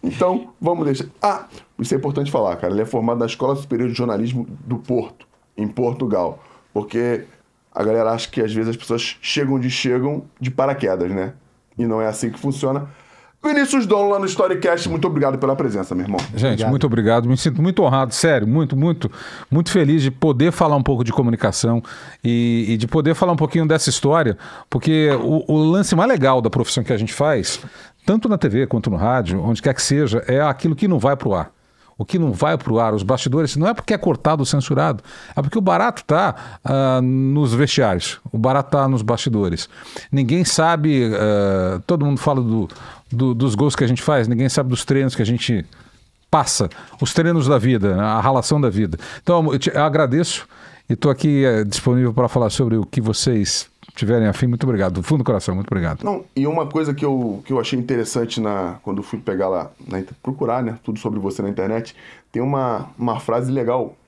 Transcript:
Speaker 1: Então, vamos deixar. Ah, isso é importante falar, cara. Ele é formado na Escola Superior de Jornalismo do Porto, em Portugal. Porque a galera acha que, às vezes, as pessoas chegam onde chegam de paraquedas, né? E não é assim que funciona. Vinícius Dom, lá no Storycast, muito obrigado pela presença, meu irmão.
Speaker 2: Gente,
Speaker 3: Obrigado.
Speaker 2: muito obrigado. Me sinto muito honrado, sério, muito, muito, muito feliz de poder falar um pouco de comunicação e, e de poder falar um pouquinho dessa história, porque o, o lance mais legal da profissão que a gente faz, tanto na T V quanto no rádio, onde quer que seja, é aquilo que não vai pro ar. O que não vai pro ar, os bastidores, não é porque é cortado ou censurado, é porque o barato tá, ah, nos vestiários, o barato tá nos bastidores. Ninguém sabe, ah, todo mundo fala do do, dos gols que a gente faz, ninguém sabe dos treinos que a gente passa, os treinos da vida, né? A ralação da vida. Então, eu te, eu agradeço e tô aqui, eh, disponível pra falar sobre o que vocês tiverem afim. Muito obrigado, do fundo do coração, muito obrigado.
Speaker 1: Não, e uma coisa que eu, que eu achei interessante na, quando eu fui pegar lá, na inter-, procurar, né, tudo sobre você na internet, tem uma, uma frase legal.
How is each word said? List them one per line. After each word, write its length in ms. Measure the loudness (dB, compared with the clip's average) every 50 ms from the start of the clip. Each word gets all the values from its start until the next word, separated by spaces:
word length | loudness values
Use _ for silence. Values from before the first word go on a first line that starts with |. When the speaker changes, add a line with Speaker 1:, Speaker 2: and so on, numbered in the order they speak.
| -6
Speaker 1:
Então, 480 | -6 -2 0 0 0 0 -2 -4 -8 -14 _
vamos 240 | -2 -2 -2 0 0
deixar. 220 | -2 -2 -4 -6 -12 -8 _
Ah, 260 | -2 -2 -2 -2 -8 -16 -20 -20 -20 _ _ -8
isso 160 | -4 -2 -2
é 20 |
importante 340 | -2 -2 -2 -2 -2 -4 -2
falar, 240 | 0 0 0 0 -2
cara. 160 | -2 -4 -2 -2
Ele 100 | -2 -2
é 20 |
formado 340 | -2 -2 -2 0 0 0 0
na 80 | -2
Escola 300 | -4 -4 -2 -2 -2 -2
Superior 320 | -2 -4 -6 -4 -2 -2 -4
de 60 | -2
Jornalismo 520 | -4 -4 -2 -2 -2 -2 -2 -4 -6 -6 -8 -12 -16 -8
do 120 | -8 -8
Porto, 500 | -8 -4 -2 -2 -2 -2 -4 -12 _ -20 _ _ _ _ _ _
em 100 | -6 -6
Portugal. 720 | -6 -2 -2 -2 -2 -2 -2 -4 -2 0 0 -2 -2 -4 -10 -18 -20 -20 -20 _ _ _
Porque 500 | -6 -6 -4 -4 -2 -2 -2 -2 -4 -6 -12 -20 _ _ _ _ _ _ _ _
a 80 | -4 -2
galera 300 | 0 2 2 2 0 0
acha 160 | -2 -6 -6
que, 140 | -4 -2 -2
às 100 | -2 -2
vezes, 180 | -2 -2 -2
as 60 | -4
pessoas 400 | -6 -6 -4 -4 -4 -4 -6 -10 -10 -8
chegam 320 | -4 -2 -2 0 0 -2
onde 160 | -2 -2 -2
chegam 540 | -4 -2 -2 0 0 0 0 -2 -4 -6 -8 -12 _ _
de 120 | -8 -6
paraquedas, 600 | -2 0 0 0 0 -2 0 -2 0 0 -2 -2
né? 220 | -2 -4 -4 -6 -8 -14 _ _ _ _ _ _ _ -4
E 80 | -2
não 160 | 0 0 0 0
é 40 |
assim 240 | -2 -2 -2 -4 -6
que 80 | -6 -4
funciona. 480 | -4 -4 -4 -2 -2 -2 -2 -2 -6 -8 -16 -20 -20 _ -20 -20 -20 _ _ _ -2
Vinícius 420 | 0 2 2 2 2 2 0 4
Dom, 240 | 2 2 2 4 2
lá 100 | 2 0
no 60 | 0
Storycast, 640 | -4 0 0 0 2 2 0 2 0 0 0 -2 -4
muito 180 | -4 -2 -2
obrigado 300 | 0 0 2 0 0 0
pela 180 | 0 0 0 0
presença, 400 | 0 -2 -2 -2 -4 -4 -4 -4
meu 120 | -4 -4
irmão. 120 | -2 -4 -4 -4 -6 -4
Speaker 2:
Gente, 100 | -2 0
Speaker 3:
Obrigado. 260 | 0 0 0 0 0
Speaker 2:
muito 160 | 2 2 2
obrigado. 420 | 2 2 2 4 4 4 4 4 2
Me 80 | 0
sinto 240 | 2 0 -2 0 2
muito 220 | 0 0 2 4 2
honrado, 320 | 4 4 2 0 0 -2
sério, 320 | 0 2 2 2 4 2
muito, 280 | 2 2 2 2 0 0
muito, 360 | 0 2 2 0 0 -4 -6 -8 -8 -18 -16 -16 -18 -6 _
muito 200 | 0 0 2 2
feliz 320 | 2 2 4 4 4 4 2
de 80 | 0
poder 400 | 0 2 2 2 4 4 2 2
falar 260 | 4 2 2 4 4
um 60 | 2 2
pouco 220 | 0 0 0 0
de 80 | -2 0
comunicação 680 | 0 0 0 0 2 0 -2 0 0 0 0 0 0 -2 -6 -18 -18 -18 -20 -20 _ -2
e, 420 | 0 0 2 2 2 2 0 0 0
e 80 | 0 -2
de 80 | -2
poder 280 | 0 0 0 2 2 2
falar 180 | 2 2 0 2
um 40 |
pouquinho 320 | 0 0 0 2 0 2 2
dessa 220 | 2 2 2 0
história, 480 | -2 0 0 2 2 4 2 2 0 -2 -8 -20 -20 -20 -16 _
porque 400 | -6 -2 0 2 2 4 4 4 2 2
o, 240 | 0 0 0 0 0 2 2
o 60 | 4 4
lance 320 | 4 4 2 2 2 2
mais 140 | 2 4 4
legal 320 | 2 4 4 4 4 4
da 80 | 2 0
profissão 340 | 0 0 -2 0 -2 -4 0
que 100 | 0 0
a 40 |
gente 160 | 0 0 -4 -2
faz, 480 | 0 0 2 2 0 0 -4 -6 -8 -12 -16 -18 -20 -20 -20 _ _ _
tanto 240 | 0 0 2 2 0
na 80 | 0 2
T 100 | 2 2
V 180 | 2 2 0
quanto 220 | 2 0 -2 0 0
no 80 | -2
rádio, 460 | 0 2 2 2 2 0 0 -2 0 0
onde 180 | 0 -2 0
quer 140 | 0 -2 0
que 80 | 0 0
seja, 420 | 0 2 2 2 2 0 -2 0
é 140 | 0 0 2
aquilo 340 | 2 0 -2 0 -2 -2 0
que 140 | 2 0 2
não 100 | 2 2
vai 160 | 2 2 0
pro 200 | 0 0 -2 -2
ar. 160 | -2 -2 -6 _ _ _ _ _ _ _ _ _
O 80 | -10 -8
que 140 | -2 0 0
não 140 | 0 0 0
vai 260 | 0 0 0 0 -2
pro 220 | -2 0 2 2
ar, 120 | 2 2 0
os 120 | 0 0
bastidores, 500 | 0 0 0 0 0 0 2 0 0 0
não 120 | 0 0 0
é 60 | 0
porque 200 | -2 -2 -2 -2
é 40 | 0
cortado 440 | 2 0 0 2 2 0 2 2 0
ou 40 |
censurado, 580 | 0 0 -2 0 0 0 0 0 0 -2 -4 -8 -16 -20 -20 -20 -8 -4
é 40 | -4
porque 160 | -2 0 0
o 40 | 0
barato 420 | 2 2 2 2 2 0 -2 -4 -2
tá, 320 | 0 2 2 2 0 -2 -4 -12 -18 -20 -12 _
ah, 360 | -2 0 2 2 2 2 2
nos 540 | 2 2 2 2 2 2 2 2 2 2 4
vestiários, 680 | 2 2 2 2 2 2 2 2 0 -2 -6 -10 -12 _ -6 -4
o 60 | 0
barato 320 | 0 2 2 2 0 2
tá 180 | 0 2 2 2
nos 120 | 2 0 0
bastidores. 640 | 0 -2 0 0 0 0 2 2 0 0 -4 -6 -12 -14 -20 -20 -16 -16 -16 -8 -2
Ninguém 340 | 0 0 2 2 2 2 2
sabe, 680 | 0 2 2 2 2 2 2 2 2 2 4 2 2 2
ah, 640 | 2 2 2 2 2 2 2 2 2 0 0 -2 -4 -2
todo 180 | -2 0 0 2
mundo 140 | 0 0 0
fala 220 | 0 0 0 0
do 280 | 0 0 0 0 -2 -4 -8 -16 -20 -20 -20 -20 _ _ -2
do, 200 | 0 0 0 2
dos 200 | 2 0 0 2
gols 220 | 2 0 0 2
que 80 | 2 2
a 20 |
gente 160 | 2 2 0 0
faz, 260 | 0 2 2 2 2
ninguém 200 | 2 2 0 0
sabe 200 | 2 0 0 0
dos 160 | -2 -2 0
treinos 300 | 0 0 2 2 0 0
que 80 | 0 0
a 40 |
gente 380 | 0 0 0 0 0 -2 -2 -2 -6 -14 -20 -20 -20 _ _ _ _ _ _ _ _
passa, 380 | 2 2 2 2 0 -2 -2 -4 -4 -12 -20 -20 -6 -6
os 140 | -4 -2 0
treinos 320 | 2 2 4 2 2 4
da 120 | 4 4 4
vida, 380 | 4 4 2 4 2 2 2
né? 60 | 2 0
A 180 | 0 0 2
ralação 400 | 2 2 2 2 2 2 2 2
da 80 | 2 2
vida. 300 | 2 0 0 0 -2 -8 -10 -14 -18 -8 _
Então, 300 | 2 2 4 4 2 0
eu 60 | 0
te, 120 | -2 0 0
eu 100 | 2 0
agradeço 640 | 2 2 2 2 2 2 0 0 0 -4 -8 -10 _ -20 -20 -20 -20 -20 -20 _ _
e 80 | -4
tô 120 | 0 2 0
aqui, 360 | 0 2 2 2 4 4 4
eh, 200 | 4 4 2 0
disponível 480 | 0 -4 -2 0 2 2 4 2 2 2
pra 160 | 0 0 2
falar 220 | 2 2 0 0
sobre 260 | 2 0 0 2 2
o 80 | 0 0
que 160 | -2 -2 -2
vocês 680 | 0 0 -2 0 0 0 2 2 0 0 -2 -6 -6 -10 _ _ -20 -20 _
tiverem 320 | -6 0 0 2 2 2
afim. 200 | 2 2 0 0
Muito 180 | 0 0 0 0
obrigado, 300 | 0 0 2 0 0 -2
do 80 | -4 -2
fundo 160 | 0 0 0
do 60 | 2
coração, 300 | 0 0 -2 -2 -2 -4
muito 140 | -4 -4 -4
obrigado. 340 | -4 -2 -2 -2 -4 -4 -4
Speaker 1:
Não, 220 | -4 -6 -6 -8 -8 _
e 120 | -2 -2
uma 200 | 0 0 -2 -4
coisa 260 | -2 -2 -2 -2 -2 -2
que 120 | -2 -2
eu, 380 | -2 0 -2 -2 -4 -6 -8 -6
que 80 | -4 -2
eu 80 | -2
achei 180 | -2 -2 -4 -4
interessante 600 | -2 -2 -2 -2 -2 -2 -2 -4 -4 -4 -4 -4
na, 380 | -4 -2 -2 -4 -4 -6 -8 -10 _
quando 160 | -8 -6 -6
eu 60 | -6
fui 160 | -8 -10 -8
pegar 280 | -6 -6 -4 -2 -2 -2
lá, 220 | -2 -2 -4 -8 -14 _ -14
na 140 | -8 -8 -8
inter-, 160 | -8 -8 -14 _ _
procurar, 400 | -8 -6 -4 -2 -2 -2 -2 -2
né, 140 | -4 -6 -8 _
tudo 160 | -8 -8 -6
sobre 220 | -6 -6 -6 -4
você 200 | -4 -6 -6 -4
na 80 | -6 -4
internet, 460 | -4 -4 -4 -2 -2 -4 -6 -8 -16 -20 -20 -20 -20 -20 _ _ -6
tem 100 | -4 -2
uma, 480 | -2 -2 -2 -2 -2 -2 -4 -6 -12 -10 -6
uma 220 | -2 -2 -2 -2
frase 320 | -2 -2 -2 -2 0 -2 -2
legal. 440 | -2 -2 -2 -2 -2 -4 -6 -8 _ _